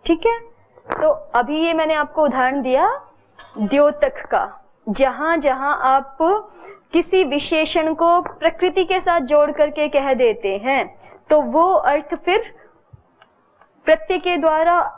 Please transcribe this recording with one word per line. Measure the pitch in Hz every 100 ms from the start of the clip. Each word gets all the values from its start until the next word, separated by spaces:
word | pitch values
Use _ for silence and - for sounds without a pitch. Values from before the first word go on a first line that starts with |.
| -
ठीक | 330 453
है, | 466 466 _ _ _ - -
तो | 622
अभी | 605 605 233 240 302 330
ये |
मैंने | 330 311
आपको | 311 294 311
उदाहरण | 294 254 254 277
दिया | 254 254 370 554 - _ _ _ - -
द्योतक | 208 277 294 294 269 - -
का। | 214 - - _ _ -
जहां | 202 269 240 311 330
जहां | 285 262 277 294
आप | 262 269 269 - 320 415 415 - - - _
किसी | 330 - 381
विशेषण | 320 285 - 320 311 339 320
को | 311 339 349
प्रकृति | 359 - 320 330 359 381 349
के | 370
साथ | 359 339
जोड़ | 247 294 294
करके | 302 302 302 302
कह | 285 277
देते | 254 247 214 196 196
हैं | 226 269 - - - - _
तो | 302
वो | 254 269 359
अर्थ | 370 - 294 294 339
फिर | - 403 466 - - _ _ - _ _ _ _ _ _ _ _ -
प्रत्यय | 320 320 370
के | 359 349
द्वारा | 320 311 330 349 -